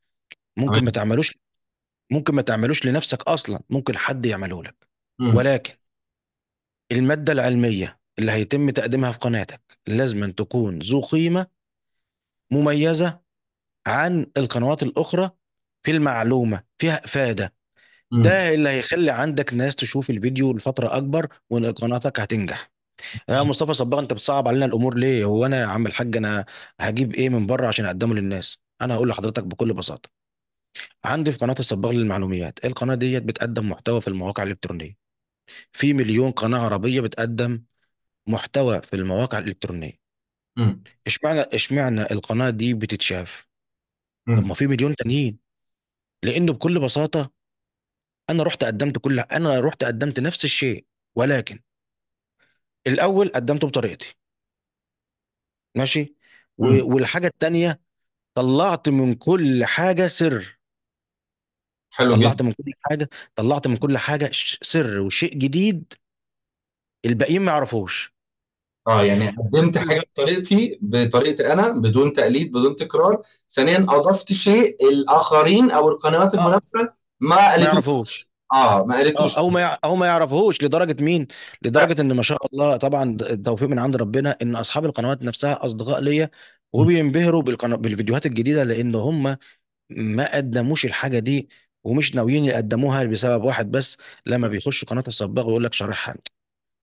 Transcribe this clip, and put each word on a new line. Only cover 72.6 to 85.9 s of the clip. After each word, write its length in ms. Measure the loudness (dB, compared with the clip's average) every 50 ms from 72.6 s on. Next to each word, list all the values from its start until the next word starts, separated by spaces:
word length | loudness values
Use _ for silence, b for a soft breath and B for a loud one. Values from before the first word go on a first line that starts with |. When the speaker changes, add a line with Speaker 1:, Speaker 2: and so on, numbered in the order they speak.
| 2 2 2
Speaker 2:
تكرار. 460 | -2 -4 -2 2 2 4 4 2 2 B B B B B _
ثانيًا، 280 | 0 2 4 4 4 4 4 4
أضفت 440 | 4 4 4 4 2 2 0 0 0
شيء 560 | 2 4 6 6 6 6 4 4 4 4 4
الآخرين 800 | 6 4 4 4 4 4 4 4 4 6 6 6 6 6 6 6
أو 180 | 6 4 4 4
القنوات 460 | 2 2 2 2 4 4 4 4 4
Speaker 1:
آه. 40 | 2
Speaker 2:
المنافسة 380 | 4 4 4 2 2 0 -2 -2 -2 -2 -4 _ _ _ _ _
ما 160 | 0 4 6
Speaker 1:
ما 120 | 8 8 8
Speaker 2:
قالتوش. 180 | 8 6 6 6 4
Speaker 1:
يعرفوش. 560 | 4 2 2 0 -2 -2 -6 -10 -14 -14 _ _ _ _ 0 4
Speaker 2:
آه، 320 | 4 4 6 4 2 2
ما 100 | 2 2
Speaker 1:
آه، 20 | 2
Speaker 2:
قالتوش. 400 | 2 2 4 2 2 2 2 2
Speaker 1:
أو 120 | 2 2
ما 120 | 2 2
يع-، 160 | 2 0 0 -2 -2
أو 120 | 0 0
ما 100 | 2 2
يعرفوش. 580 | 2 2 2 2 2 2 2 2 2 2 2 0
لدرجة 400 | 2 2 2 2 0 0 0 0
مين؟ 240 | 0 0 0 -2 B B B B B B B
لدرجة 400 | -4 2 4 4 4 4 2 0
إن 120 | 2 2 2
ما 80 | 2 0
شاء 220 | 0 -2 -2 -4 -6 -2
الله 240 | 0 2 2 2 2
طبعًا 360 | 0 0 0 0 0 -2 -2 -4
د-، 60 | -4
التوفيق 440 | -4 -4 -4 -2 -2 -2 0 0 0
من 100 | 0 0
عند 160 | 0 0 0
ربنا، 420 | 0 -2 0 0 0 0 0 -2 -2
إن 140 | -2 -4 -4
أصحاب 300 | -4 -4 -4 -4 -2 -2
القنوات 380 | -2 -2 -2 -2 -2 -2 -4 -4
نفسها 420 | -6 -6 -4 -2 -2 -2 -2 -4
أصدقاء 340 | -4 -6 -6 -4 -4